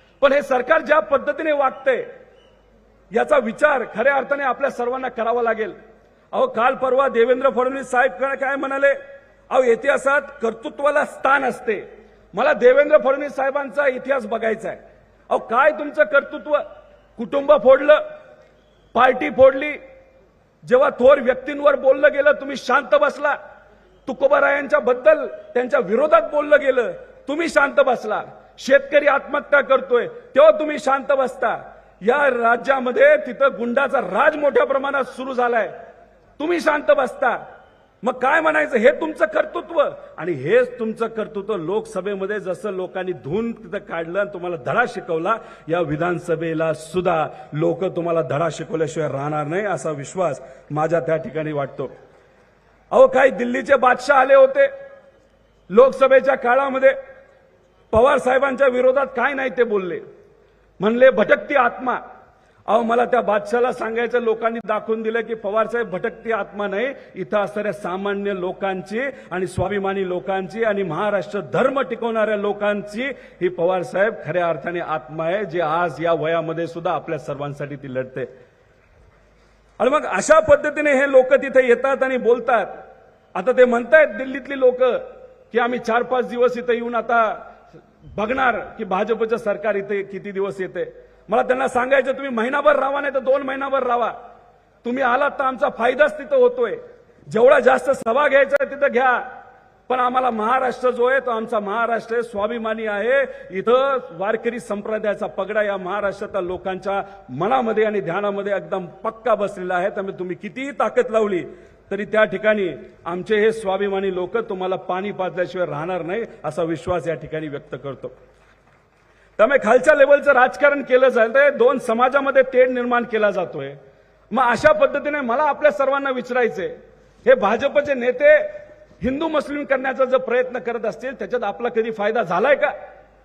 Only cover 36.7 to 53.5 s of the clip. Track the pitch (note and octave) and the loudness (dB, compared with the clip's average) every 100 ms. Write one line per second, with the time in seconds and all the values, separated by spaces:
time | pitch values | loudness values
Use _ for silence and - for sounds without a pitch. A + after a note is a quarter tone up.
36.7 | D4 D4+ C#4+ B3+ - B3+ F3+ - - _ | 0 2 0 0 -2 -2 -2 -8 -20 _
37.7 | _ _ _ A3 B3 C4 D#4+ D#4 D#4 D4 | _ _ _ -6 -2 0 2 2 0 0
38.7 | B3 B3 - D#4 D#4 D#4 - - F4 - | 4 4 4 -2 -2 0 0 -2 -6 -4
39.7 | E4 A3 C#3 - - E3 C#3+ C#3+ A#3+ B3 | 0 0 -4 -16 -10 -6 -4 2 2 2
40.7 | - A3 A3 A3+ A3 G3+ G3+ G3 G3+ D#3+ | -4 -6 -4 -6 -6 -8 -8 -6 -6 -4
41.7 | G#3+ G#3+ F#3 F#3+ F#3 F#3+ G#3+ F3+ E3+ G#3+ | -4 -6 -8 -6 -6 -6 -6 -6 -8 -8
42.7 | F#3 F#3 F#3+ F#3 E3 C3+ G3 A#3 A3+ F3 | -6 -8 -8 -8 -8 -6 -4 -4 -8 -10
43.7 | G3 - E3+ E3 F#3 G3+ F3+ F3+ E3 - | -12 -8 -8 -6 -4 -4 -6 -8 -6 -2
44.7 | G3 A#3 F#3 F3+ D#3+ F#3 A3+ - - - | 0 0 -4 -6 -4 -2 -4 -8 -16 -4
45.7 | F3 D3+ D3+ E3+ F3 F3 D#3 E3 D#3+ D#3+ | -2 -2 -2 -2 -4 -4 -4 -4 -2 -2
46.7 | D3+ - F3+ F3+ E3 C#3 - - D3 E3+ | -4 -6 -2 0 0 -2 -8 -10 -2 -2
47.7 | E3 F#3 F3 E3+ E3 C#3 C#3 E3+ D3+ D#3+ | 0 -4 -4 -2 -2 0 -2 -2 -4 -6
48.7 | D#3+ D3+ E3 D3 C3+ D3 D3+ C#3+ F3+ G#3+ | -4 -2 -4 -4 -4 -4 -4 -4 -4 -4
49.7 | E3 E3 C#3+ C3+ F#3 E3+ C3 - - - | -4 -6 -8 -8 -4 -4 -4 -14 -20 -8
50.7 | D3 D#3+ E3+ D#3+ D#3+ C#3+ D3+ D#3 D3 C#3 | -4 0 0 0 -2 -4 -8 -6 -4 -6
51.7 | - C3 - - _ _ _ _ _ _ | -8 -10 -12 -20 _ _ _ _ _ _
52.7 | _ - A3 C4 B3+ C#4 - A#3+ | _ 0 4 6 6 2 2 -4